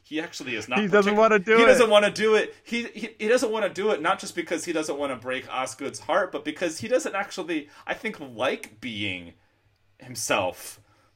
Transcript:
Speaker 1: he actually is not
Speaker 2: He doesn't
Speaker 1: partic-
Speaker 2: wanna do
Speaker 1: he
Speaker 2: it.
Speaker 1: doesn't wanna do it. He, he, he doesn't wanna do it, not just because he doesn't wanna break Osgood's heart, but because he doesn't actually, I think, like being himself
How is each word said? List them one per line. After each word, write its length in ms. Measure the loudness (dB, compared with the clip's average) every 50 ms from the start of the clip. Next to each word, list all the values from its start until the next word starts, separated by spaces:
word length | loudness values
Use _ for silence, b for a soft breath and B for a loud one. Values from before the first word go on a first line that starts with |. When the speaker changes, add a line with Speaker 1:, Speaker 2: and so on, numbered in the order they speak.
| _
Speaker 1:
he 180 | _ -8 -8
actually 360 | -8 -8 -10 -12 -10 -8 -6
is 120 | -6 -6 -4
not 120 | -2 -2
Speaker 2:
He 80 | 0 2
doesn't 260 | 4 4 4 4 4
Speaker 1:
partic- 40 | 4
Speaker 2:
wanna 200 | 6 6 4 4
do 180 | 4 4 4
Speaker 1:
he 60 | 6 8
Speaker 2:
it. 40 |
Speaker 1:
doesn't 240 | 8 8 8 6 6
wanna 200 | 6 6 6 4
do 240 | 2 0 2 4 4
it. 200 | 4 2 B B B B
He, 200 | -6 -6 -6 -6
he, 240 | -6 -10 -10 -12 -12 -10 -4
he 100 | 0 2
doesn't 220 | 2 2 2 0 -2
wanna 160 | -2 -2 -2
do 220 | -2 -2 0 0
it, 120 | 0 0 0
not 160 | 0 0 -2
just 160 | -4 -8 -8
because 300 | -8 -6 -4 -6 -6 -4
he 80 | -4 -4
doesn't 260 | -4 -4 -4 -4 -4
wanna 160 | -4 -4 -6
break 320 | -6 -6 -6 -6 -6 -6 -6 -6
Osgood's 480 | -6 -6 -6 -6 -8 -10 -10 -10 -8
heart, 320 | -4 -2 0 0 0 0 -4
but 120 | -8 -8
because 340 | -8 -6 -4 -4 -4 -4 -6
he 100 | -4 -2
doesn't 260 | -2 -2 -2 -2 -4
actually, 540 | -6 -6 -6 -8 -10 -8 -6 -6 -6 -6 B B B B
I 80 | -10 -8
think, 240 | -8 -8 -10 -10 -10
like 600 | -12 -14 -6 -4 -2 -2 -2 -4 -8 -14 -18 -14
being 540 | -12 -10 -8 -6 -6 -6 -6 -8 -10 -14 -20 _ _ _ _ _ _ _ _ _ _ _ _ _
himself 840 | -20 -16 -12 -8 -4 0 0 0 0 0 -4 -6 -12 -18 -18 -20 _ _ _ _ _ _ _